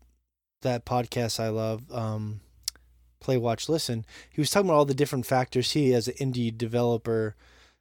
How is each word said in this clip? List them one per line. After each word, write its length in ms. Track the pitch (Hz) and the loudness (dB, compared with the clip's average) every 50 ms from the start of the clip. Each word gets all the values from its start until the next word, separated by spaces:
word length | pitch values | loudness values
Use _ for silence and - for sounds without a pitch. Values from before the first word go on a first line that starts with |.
| _ _ _ _ _ _ _ _ _ _ _ _ | _ _ _ _ _ _ _ _ _ _ _ _
that 220 | - 131 123 117 - | -2 -2 -2 -2 -2
podcast 540 | - 123 123 120 - - 123 117 110 - - | -2 -2 0 0 -2 -2 -2 -2 -2 -2 -2
I 80 | 113 113 | -2 -2
love, 420 | 107 110 110 110 110 113 127 - | -2 -2 -2 -2 -4 -6 -8 -10
um, 480 | - 120 110 110 110 107 107 107 107 104 - _ _ _ - - - - _ _ _ _ _ _ _ _ | -8 -6 -4 -4 -4 -4 -4 -6 -8 -10 -14 _ _ _ -12 -12 -12 -12 _ _ _ _ _ _ _ _
Play, 160 | - - 131 123 | -2 0 0 2
Watch, 300 | 117 120 113 - - - | 2 0 0 -2 0 -2
Listen, 360 | 160 156 - - 120 113 110 - - - - _ | -2 -2 -2 -4 -4 -6 -6 -10 -16 -20 -20 _
he 100 | - 151 | -2 -2
was 100 | 147 - | 0 2
talking 180 | - 202 196 185 | 2 2 4 4
about 80 | 156 147 | 6 6
all 60 | 147 | 6
the 100 | 143 127 | 4 4
different 300 | 113 143 - 147 127 120 | 0 0 0 0 -4 -2
factors 460 | - 135 127 127 - - 127 120 - | 0 2 0 0 2 0 -2 0 2
he, 220 | - 156 143 127 123 | 2 2 4 4 4
as 140 | 120 107 123 | 4 2 -2
an 60 | - - | -4 -4
indie 360 | 139 131 123 123 120 113 110 | -4 -2 -2 -2 -2 -2 -2
developer, 800 | 113 123 110 117 120 123 120 117 113 - 117 113 110 110 107 - _ - - _ - - _ _ _ | -4 -6 -2 0 0 2 2 0 0 0 -2 0 0 0 -2 -4 _ -20 -20 _ -20 -20 _ _ _